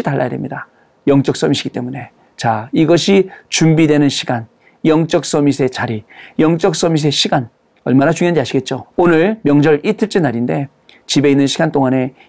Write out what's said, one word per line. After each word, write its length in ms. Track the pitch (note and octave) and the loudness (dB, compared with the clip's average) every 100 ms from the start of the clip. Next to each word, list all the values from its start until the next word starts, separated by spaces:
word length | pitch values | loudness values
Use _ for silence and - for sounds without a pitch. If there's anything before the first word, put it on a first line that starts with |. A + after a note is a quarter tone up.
달라야 240 | D3+ C#3 B2+ | -2 -4 -4
됩니다. 400 | B2 C3+ C3+ - _ _ _ C#3 | -6 -8 -12 -16 _ _ _ 0
영적 300 | C#3 C3 C#3 | 2 2 -2
서밋이기 320 | D#3 C#3 - | -2 -2 -4
때문에. 420 | B2 B2 C#3 A#2 _ _ - | -10 -10 -12 -14 _ _ -6
자, 340 | B2 A2 A2+ | -4 -4 -2
이것이 560 | - D#3 E3+ - G3 F#3+ - _ | 0 2 2 4 2 2 -6 _
준비되는 640 | - D#3+ D#3 D#3 D3 C#3+ | 0 2 4 4 4 2
시간, 380 | - - A#2+ A2+ _ _ _ | 0 -6 -8 -8 _ _ _
영적 400 | D#3 D#3 D#3+ F3 | 0 2 2 -2
서밋의 460 | - D3+ D3 C#3+ B2+ | 0 0 0 0 -2
자리, 340 | - A2+ A2 - - - - | -2 -6 -6 -10 -20 -10 0
영적 380 | D#3+ E3 G3 E3 | 0 2 0 0
서밋의 360 | F3 D#3 D3 | 0 0 0
시간 380 | - - D#3 A#2 _ _ _ | -2 -2 -2 -4 _ _ _
얼마나 280 | - C3 D3 | 0 2 2
중요한지 280 | E3 F3 D#3 | 2 0 0
아시겠죠? 460 | A#2+ C3+ - C3 - - | 0 -4 -4 -10 -6 0
오늘 440 | F3 D#3+ F#3+ A3 | 2 4 2 0
명절 400 | C#3+ C#3+ D3+ D3 | 2 4 4 2
이틀째 360 | G3 G#3+ G#3 G#3 | 0 -2 -2 -2
날인데 480 | C#3+ A#2 A#2+ D#3 C#3 _ _ _ - | -2 -2 -4 -4 -6 _ _ _ -4
집에 240 | C#3+ C#3+ | 0 2
있는 160 | C#3 C#3 | 2 0
시간 240 | - D#3+ | -2 -2
동안에 420 | D3 C3 C3 B2+ - | 0 0 0 -4 -8